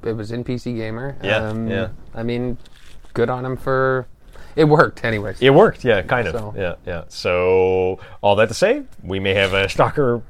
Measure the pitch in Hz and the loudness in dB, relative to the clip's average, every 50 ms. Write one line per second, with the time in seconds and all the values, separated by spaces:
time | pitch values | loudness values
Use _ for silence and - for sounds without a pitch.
0 | - 113 110 113 107 104 117 120 120 - 127 123 - 123 123 113 110 110 110 117 | -4 -6 -6 -6 -6 -8 -8 -8 -6 -6 -6 -6 -6 -6 -6 -6 -6 -6 -8 -8
1 | 127 139 135 - 92 98 104 110 110 107 107 110 113 110 98 98 95 92 - - | -8 -8 -10 -6 -4 -2 0 0 0 -2 -4 -4 -4 -4 -2 -4 -4 -6 -8 -12
2 | - - - 117 113 117 120 120 123 123 120 - - - - - - - - - | -14 -14 -10 -8 -6 -4 -4 -4 -4 -4 -6 -8 -10 -18 -20 -20 -20 -18 -18 -18
3 | - - - - 117 117 127 123 127 131 131 123 - 139 135 131 131 131 131 131 | -18 -10 -2 -2 -2 -2 -2 -4 -4 -6 -6 -6 -4 -2 0 0 2 0 0 -2
4 | 123 - - - - - - - - - - - 160 151 151 156 160 110 - - | -4 -8 -14 -20 -20 -20 -20 -18 -18 -10 2 4 6 6 8 6 6 4 2 -4
5 | - 117 113 107 101 104 95 - 120 135 135 160 208 202 - - - 127 110 98 | -4 -2 -2 -2 -4 -6 -4 4 6 8 8 8 8 6 4 0 2 2 2 2
6 | 87 - 135 123 113 90 78 - 107 104 98 107 98 87 85 - - - 90 82 | 2 0 0 0 0 -2 -4 -6 -8 -8 -8 -6 -6 -6 -6 -8 -10 -10 -8 -8
7 | 78 - - - - 107 90 90 90 92 92 92 92 92 92 92 92 92 95 92 | -10 -12 -14 -6 -2 0 0 2 2 4 4 4 4 2 2 2 0 0 -2 -4
8 | - - - - - 101 101 101 113 113 113 - - 202 254 302 277 - - - | -10 -18 -16 -2 2 2 4 4 4 2 2 0 2 2 2 0 -4 -12 -16 -16
9 | - 85 95 95 95 98 95 - - 95 92 98 98 95 - - 139 117 - 151 | -8 -6 -4 -2 0 0 2 2 2 2 2 0 0 0 2 2 2 2 2 0
10 | 143 123 120 117 113 | 0 0 0 -2 -6